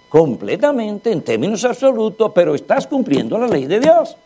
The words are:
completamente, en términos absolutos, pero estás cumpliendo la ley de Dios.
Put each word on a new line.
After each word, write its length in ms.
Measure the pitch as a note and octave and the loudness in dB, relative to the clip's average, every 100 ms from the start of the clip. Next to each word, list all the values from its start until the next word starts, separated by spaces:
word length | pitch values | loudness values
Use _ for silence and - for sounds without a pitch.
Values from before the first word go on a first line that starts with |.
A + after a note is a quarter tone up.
| _ | _
completamente, 1040 | D3+ D#3+ G2+ G2+ E3 D4 C#4+ G#3+ G#3 A#3 | 2 2 0 -4 -2 0 0 -4 -4 -2
en 100 | F3+ | -2
términos 420 | - A2+ D#3+ G#3+ | -2 -2 -2 -2
absolutos, 680 | B3 A#3 C4+ A#3 A3 G#3+ G#3+ | -2 0 0 2 -2 -2 0
pero 220 | F3+ E3+ C#3+ | 2 2 0
estás 320 | - C4+ C4+ | -2 -2 0
cumpliendo 500 | C#4 B3 C3+ A2+ G3+ | -4 0 -2 -2 -2
la 80 | A#3+ | -2
ley 200 | E3 C3+ | -2 -2
de 120 | G3+ | 0
Dios. 380 | C#4+ E4+ D#4 - | 4 2 2 -8